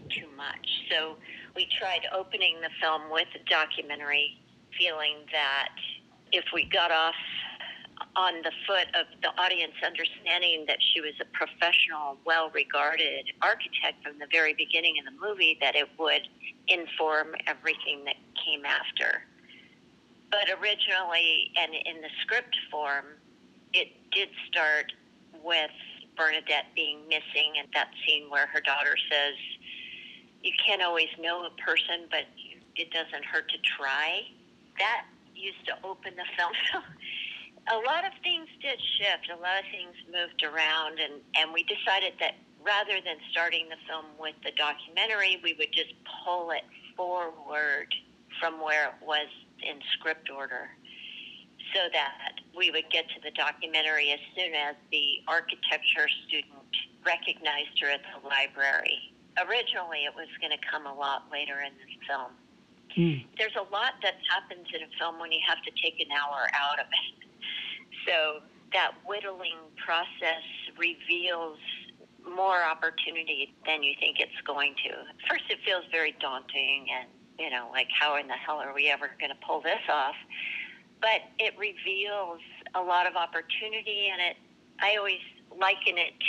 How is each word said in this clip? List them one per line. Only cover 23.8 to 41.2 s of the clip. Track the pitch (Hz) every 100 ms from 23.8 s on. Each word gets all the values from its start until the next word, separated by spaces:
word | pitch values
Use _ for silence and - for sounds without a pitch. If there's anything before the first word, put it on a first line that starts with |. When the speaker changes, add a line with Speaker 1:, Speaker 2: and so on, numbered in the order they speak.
| - - -
Speaker 1:
did | 202 196 - -
start | - 156 151 - - - - - 160
with | 156 165 151 - - - - -
Bernadette | 165 156 151 147 - 170
being | 151 147 156
missing | 156 - 147 151 151
and | 139
that | 151 - - -
scene | 151 147
where | 143 143
her | -
daughter | 139 143 143 139 -
says, | 147 143 139 - - - - - - - - - -
"You | 170 - 180
can't | 190
always | 175 170 156 -
know | 165 175 170
a | -
person, | 175 160 - 170 165
but | 156 135 - - - - -
it | 165
doesn't | 160 160 147 143
hurt | 160 -
to | 160 - -
try." | 139 139 160 185 247 - - - - -
That | 180 233 - - - 190
used | 190 180 -
to | -
open | 190 190 196 180
the | - -
film. | 175 - - 370
<laughs> | - - - - - - - - -
A | 226
lot | 240 320 381
of | -
things | 359 349 320 -
did | 277 254 - -
shift. | 202 170 -
A | 175
lot | 175 190
of | -
things | 208 175 - -
moved | 175 175 -
around, | 156 156 156 160 156 160
and, | 151 143